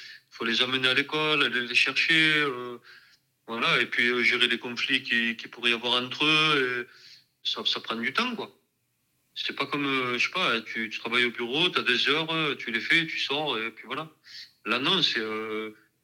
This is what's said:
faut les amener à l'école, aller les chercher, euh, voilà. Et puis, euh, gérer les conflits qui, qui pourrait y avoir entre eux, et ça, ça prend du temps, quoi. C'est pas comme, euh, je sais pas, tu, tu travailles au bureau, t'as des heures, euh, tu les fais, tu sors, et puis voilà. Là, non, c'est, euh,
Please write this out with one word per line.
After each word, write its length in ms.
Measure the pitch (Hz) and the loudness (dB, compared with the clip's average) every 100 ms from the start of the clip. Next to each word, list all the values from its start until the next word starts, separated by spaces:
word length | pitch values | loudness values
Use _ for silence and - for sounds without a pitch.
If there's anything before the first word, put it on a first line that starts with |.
| - - _ | -16 -20 _
faut 140 | - | -6
les 160 | 117 113 | -2 0
amener 260 | 127 131 127 | 2 2 2
à 60 | |
l'école, 520 | 127 135 156 156 151 | 2 2 -2 0 2
aller 220 | 131 123 120 | 2 0 0
les 80 | |
chercher, 600 | 120 - 135 - 165 156 151 | 2 2 2 4 4 6 4
euh, 400 | 147 123 123 120 - - - _ _ _ - | 2 -2 -8 -12 -16 -20 -20 _ _ _ -10
voilà. 340 | 113 160 143 | -4 0 2
Et 60 | 113 | 2
puis, 200 | - 120 | 2 2
euh, 120 | 123 | 4
gérer 260 | 117 120 120 | 4 4 2
les 100 | 117 | 2
conflits 440 | 123 120 - 135 | -4 -6 -2 -2
qui, 320 | - 117 117 | 0 0 0
qui 140 | 113 - | -2 -10
pourrait 220 | - 120 | -4 0
y 20 | |
avoir 220 | 117 120 | 0 0
entre 320 | 123 127 - 151 | -2 -2 -2 2
eux, 600 | 156 156 147 127 123 117 | 2 2 2 0 -2 -8
et 640 | - - - _ _ - | -16 -20 -20 _ _ -6
ça, 160 | - | -2
ça 160 | 110 135 | -2 -2
prend 160 | - 117 | -4 -4
du 160 | 117 | -2
temps, 240 | - 247 233 | -2 -2 -4
quoi. 180 | 113 _ _ _ _ _ _ _ _ | -10 _ _ _ _ _ _ _ _
C'est 220 | - - - | -8 -8 -4
pas 80 | |
comme, 220 | 143 147 139 | -4 -2 0
euh, 320 | 135 127 120 | 0 0 0
je 80 | - | -2
sais 60 | |
pas, 280 | 185 175 113 | 0 0 0
tu, 300 | 113 120 113 | -2 -6 -6
tu 80 | - | -6
travailles 260 | - 120 | -2 2
au 60 | 120 | 2
bureau, 400 | 113 117 139 180 | 0 -4 0 2
t'as 120 | 131 | 2
des 280 | 123 120 135 | 2 2 4
heures, 200 | 151 160 | 2 0
euh, 240 | 160 160 | 0 0
tu 160 | 131 - | -2 -4
les 100 | 113 | -4
fais, 260 | 107 - 160 | 2 2 2
tu 120 | - | -4
sors, 400 | - 143 151 113 | -2 -2 -2 -2
et 120 | 113 | -4
puis 140 | - 110 | -8 -10
voilà. 240 | 135 160 _ - - - _ 104 | -10 -10 _ -20 -18 -18 _ -2
Là, 120 | 117 | 0
non, 220 | 143 190 | 2 2
c'est, 200 | 151 117 | 2 0
euh, 500 | 110 110 110 110 110 - _ _ | -2 -4 -4 -6 -6 -12 _ _